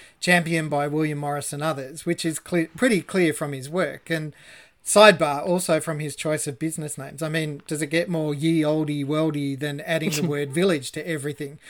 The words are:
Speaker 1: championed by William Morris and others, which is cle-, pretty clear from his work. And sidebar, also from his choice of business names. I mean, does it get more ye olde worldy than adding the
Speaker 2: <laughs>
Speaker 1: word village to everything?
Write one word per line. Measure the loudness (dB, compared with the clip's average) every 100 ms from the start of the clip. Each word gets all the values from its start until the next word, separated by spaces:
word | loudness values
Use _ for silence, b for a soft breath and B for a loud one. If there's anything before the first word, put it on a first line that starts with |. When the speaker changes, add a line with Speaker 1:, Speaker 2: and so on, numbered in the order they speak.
| B B
Speaker 1:
championed | 2 2 4 -2 0
by | 0 0
William | 0 0 -2
Morris | -4 -4 -6
and | -4
others, | -4 -4 -8 -8 -4
which | -2
is | -2 -4
cle-, | -2 -2 -2 0
pretty | 2 2
clear | 0 2 2
from | 2 -6
his | -6 -4
work. | -2 -2 -4 -6
And | -6 -6 B B B B B
sidebar, | 2 10 10 8 2 0
also | 0 0 2 0
from | 0 -6
his | -6
choice | -6 -2 -2 -4
of | -4
business | -6 -4 -8 -10
names. | -12 -8
I | -4
mean, | -2 -4 -6 -8
does | -6
it | 0
get | 0 0
more | 0 -2
ye | 0 2 4
olde | 4 2 0
worldy | -2 0 0 0 0 -4 -4
than | -6 -6
adding | -4 -2 0
the | 0
Speaker 2:
<laughs> | 0
Speaker 1:
word | -2 -2
village | 2 2 2 -2
to | -8 -6
everything? | -4 -6 -6 -10 -12